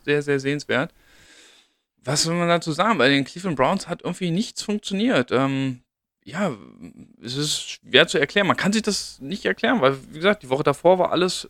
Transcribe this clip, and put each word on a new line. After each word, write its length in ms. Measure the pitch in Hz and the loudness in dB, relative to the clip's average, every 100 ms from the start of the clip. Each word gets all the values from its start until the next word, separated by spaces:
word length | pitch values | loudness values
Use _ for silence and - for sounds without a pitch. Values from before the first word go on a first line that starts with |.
sehr, 180 | - 147 | 0 0
sehr 180 | 143 143 | 2 0
sehenswert. 540 | 135 147 - 117 160 - _ _ - - - _ _ _ _ _ | 0 -4 -2 -2 -2 -8 _ _ -20 -20 -20 _ _ _ _ _
Was 200 | - 147 | -4 -2
soll 120 | 160 170 | 0 0
man 120 | 170 | 2
dazu 240 | 170 165 | 0 0
sagen? 260 | 147 202 220 | -2 0 4
Bei 100 | 127 | 4
den 160 | 139 | 4
Cleveland 320 | 131 175 190 143 | 0 -6 -6 0
Browns 320 | 135 190 - | 0 0 -4
hat 140 | 170 | -8
irgendwie 280 | - 175 180 | -6 -4 -2
nichts 320 | 165 240 - | -2 -2 -6
funktioniert. 680 | - 208 - 196 233 185 123 | -6 -6 -4 -2 2 2 2
Ähm, 500 | 117 135 135 135 123 _ _ _ _ | 0 0 0 -4 -6 _ _ _ _
ja, 280 | - 156 202 107 65 50 85 - 69 _ | -14 -6 -4 -6 -12 -20 -20 -20 -20 _
es 120 | 113 131 | -10 -6
ist 340 | 151 - - | -4 -4 -6
schwer 380 | - - 123 156 | -14 2 4 4
zu 120 | 165 | 2
erklären. 280 | 143 202 190 | 0 0 2
Man 100 | 123 | 2
kann 160 | 185 | 0
sich 80 | 214 | 0
das 380 | 214 196 - - | -2 -4 -8 -12
nicht 240 | 135 190 - | -10 -6 -4
erklären, 360 | - 226 254 | -2 0 2
weil, 160 | 131 139 - | 2 0 -8
wie 80 | 151 | -2
gesagt, 260 | 180 202 | 0 0
die 60 | 127 | -2
Woche 140 | 135 | 0
davor 360 | 147 139 170 185 | 0 2 4 4
war 120 | 175 | 4
alles, 360 | 139 180 - - | 2 0 -2 -8